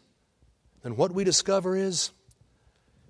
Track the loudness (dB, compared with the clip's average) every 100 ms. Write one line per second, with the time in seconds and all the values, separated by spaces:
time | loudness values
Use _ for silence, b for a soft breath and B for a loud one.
0 | _ _ _ _ _ _ _ _ -8 0
1 | 0 2 2 2 2 0 0 -2 -2 -2
2 | -6 -8 _ _ _ b b b b b
3 | b